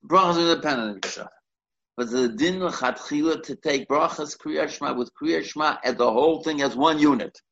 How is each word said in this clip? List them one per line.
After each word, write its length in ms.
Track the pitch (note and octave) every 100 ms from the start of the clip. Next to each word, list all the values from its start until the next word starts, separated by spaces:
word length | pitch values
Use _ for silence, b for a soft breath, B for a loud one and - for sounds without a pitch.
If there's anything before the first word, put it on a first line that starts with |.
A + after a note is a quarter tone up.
The 60 | -
bracha 220 | F3+ F#3
is 60 | E3+
independent 520 | E3+ E3 D#3 C3+ A2
of 200 | G2 -
each 80 | -
other. 120 | - _ _ _ _ _ _ -
But 140 | A#2+
the 180 | B2 B2
din 320 | A2 D#3+ F#3
l'chatchila 800 | F3+ - B2+ B2+ - D3 D#3 D#3
to 120 | - C#3+
take 320 | D#3 C#3 A#2
brachas 480 | C#3+ E3 - D3+ -
Kriya 320 | D#3 D#3 C#3+
Shema 240 | - C#3+
with 180 | B2+ A#2+
Kriya 280 | _ D3+ E3
Shema 360 | - D3+ D#3 -
and 140 | B2+ A#2+
the 160 | A#2+
whole 300 | A2+ D3+ D#3+
thing 180 | D#3+ D3+
as 160 | C#3 A#2
one 220 | D3+ D#3
unit. 420 | D3 B2+ F#2+ - _